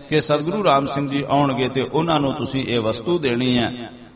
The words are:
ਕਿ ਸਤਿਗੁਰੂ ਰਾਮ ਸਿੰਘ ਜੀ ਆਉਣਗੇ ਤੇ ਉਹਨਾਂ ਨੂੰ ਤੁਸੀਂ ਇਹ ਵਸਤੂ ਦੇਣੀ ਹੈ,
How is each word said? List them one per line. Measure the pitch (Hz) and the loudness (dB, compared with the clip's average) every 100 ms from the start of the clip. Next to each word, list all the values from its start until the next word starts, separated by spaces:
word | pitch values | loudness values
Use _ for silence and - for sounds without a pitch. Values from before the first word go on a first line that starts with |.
| - | -2
ਕਿ | 151 | 0
ਸਤਿਗੁਰੂ | 143 147 151 208 | 2 0 0 0
ਰਾਮ | 180 139 139 | 4 4 2
ਸਿੰਘ | 139 143 | -2 -2
ਜੀ | 139 - | -2 2
ਆਉਣਗੇ | 139 143 123 127 | 2 2 2 0
ਤੇ | 131 | 0
ਉਹਨਾਂ | 113 156 170 151 | -2 -2 0 2
ਨੂੰ | 139 | 0
ਤੁਸੀਂ | - - 135 110 | -2 -4 -4 -2
ਇਹ | 117 | 0
ਵਸਤੂ | 110 113 113 175 | -2 -2 -2 0
ਦੇਣੀ | 139 120 127 123 | 0 0 2 2
ਹੈ, | 113 120 - - - | 0 -4 -14 -16 -20